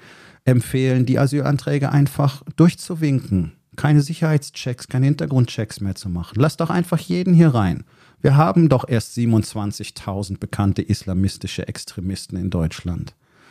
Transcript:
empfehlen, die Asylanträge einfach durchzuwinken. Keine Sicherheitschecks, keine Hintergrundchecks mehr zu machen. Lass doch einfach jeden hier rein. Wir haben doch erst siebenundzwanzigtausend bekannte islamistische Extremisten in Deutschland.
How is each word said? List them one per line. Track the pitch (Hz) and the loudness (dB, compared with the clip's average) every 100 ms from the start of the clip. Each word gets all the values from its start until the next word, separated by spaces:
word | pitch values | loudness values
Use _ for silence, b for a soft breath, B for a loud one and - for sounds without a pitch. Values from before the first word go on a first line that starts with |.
| B B B B | B B B B
empfehlen, | - 123 - 135 131 127 123 | 0 2 0 -2 0 2 2
die | 131 | 2
Asylanträge | 139 143 131 143 - 143 139 | 0 0 -2 -2 -2 -2 0
einfach | 143 143 - 143 - - - | 2 2 2 -2 -2 -4 4
durchzuwinken. | 180 - - 165 156 135 - 95 78 - _ - | 4 4 -4 -4 0 0 0 -2 -2 -8 _ -2
Keine | 151 147 | 4 4
Sicherheitschecks, | 143 160 160 151 - - - 120 - | 2 0 0 0 -2 -8 -8 -8 -4
keine | 127 135 | 0 2
Hintergrundchecks | 147 160 131 120 - 110 - | 0 0 2 2 0 -8 -6
mehr | 98 | -8
zu | 92 98 | -6 -6
machen. | 87 87 107 | -6 -4 0
Lass | 151 - | 0 0
doch | 165 | -2
einfach | 180 175 170 | -2 -2 -4
jeden | - 175 185 | -2 -2 4
hier | 170 165 | 6 6
rein. | 123 95 - b b b b | 4 2 -2 b b b b
Wir | 139 | 2
haben | 139 165 185 160 | 4 4 4 4
doch | 131 - | 4 0
erst | 113 - | -2 -2
siebenundzwanzigtausend | - 117 113 98 110 104 - 104 - - 98 95 98 | -2 2 2 0 -4 -8 -8 -12 -12 -8 -8 -6 -8
bekannte | 98 - 101 92 | -6 -2 0 0
islamistische | - 101 - 90 98 - 92 - - | 0 -2 -2 -2 -2 -2 -10 -8 -10
Extremisten | - - - 92 95 - 92 | -12 -14 -10 -8 -8 -8 -8
in | 92 | -4
Deutschland. | 87 80 - 87 82 - b b b b | -2 -2 -4 -8 -8 -8 b b b b